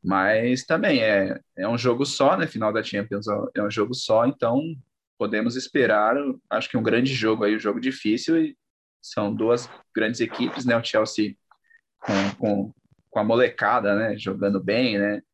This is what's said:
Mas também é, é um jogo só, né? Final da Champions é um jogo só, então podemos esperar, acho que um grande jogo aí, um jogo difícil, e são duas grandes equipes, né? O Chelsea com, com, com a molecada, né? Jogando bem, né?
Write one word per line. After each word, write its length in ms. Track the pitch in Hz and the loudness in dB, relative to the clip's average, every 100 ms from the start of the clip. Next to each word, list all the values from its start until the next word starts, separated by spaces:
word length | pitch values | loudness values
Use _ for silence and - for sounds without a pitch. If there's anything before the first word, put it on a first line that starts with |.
Mas 600 | 92 95 95 110 120 127 | 0 2 2 2 2 -2
também 360 | - 160 208 139 | 0 0 2 2
é, 400 | 110 101 98 - _ - | 4 2 2 -4 _ -8
é 120 | 98 | -4
um 100 | 117 | 0
jogo 260 | 123 120 | 0 0
só, 320 | 139 - 139 190 | -2 2 2 2
né? 100 | 165 | -2
Final 260 | 107 107 | -2 -2
da 100 | 110 | -2
Champions 440 | 107 104 101 101 107 104 - | -4 -6 -4 -6 -4 -4 -4
é 80 | - | -4
um 80 | 104 | -4
jogo 240 | 110 104 | 0 -2
só, 320 | 127 - 110 120 | -2 2 4 4
então 340 | 135 117 127 160 147 - _ _ _ | 0 0 0 -2 -10 -16 _ _ _
podemos 380 | 104 107 113 | -2 0 -2
esperar, 640 | 127 - 143 120 107 107 131 143 127 _ | -4 -4 2 4 4 2 0 -2 -8 _
acho 180 | 107 120 | -4 -2
que 80 | 120 | -2
um 60 | |
grande 320 | 110 113 131 | 2 2 2
jogo 300 | 131 110 107 | 0 0 2
aí, 100 | 104 | 2
um 60 | 110 | 0
jogo 180 | 110 - | -2 -2
difícil, 640 | 131 131 107 110 - 165 | -4 -4 -2 -2 0 0
e 140 | 156 - _ _ _ _ | 0 -4 _ _ _ _
são 320 | - - 104 | -10 -4 -4
duas 360 | 107 110 120 - - _ | -2 2 0 0 -18 _
grandes 260 | - 110 120 | -2 -2 0
equipes, 440 | - - 120 - | -4 -2 -4 -2
né? 120 | 123 117 | 0 0
O 60 | |
Chelsea 540 | 113 110 110 - 104 101 _ _ _ _ _ _ | 2 0 0 0 -2 -4 _ _ _ _ _ _
com, 340 | - 98 98 - | -2 0 0 -2
com, 360 | 107 101 104 - _ _ _ | -2 -2 -4 -10 _ _ _
com 80 | 113 | -2
a 40 | |
molecada, 680 | 107 113 123 - 104 120 101 | 2 4 2 2 2 2 2
né? 220 | 101 110 104 | 0 0 -4
Jogando 440 | 98 95 101 101 | -6 -2 0 0
bem, 380 | 92 110 127 101 | 0 0 2 0
né? 240 | 101 104 _ | 0 -2 _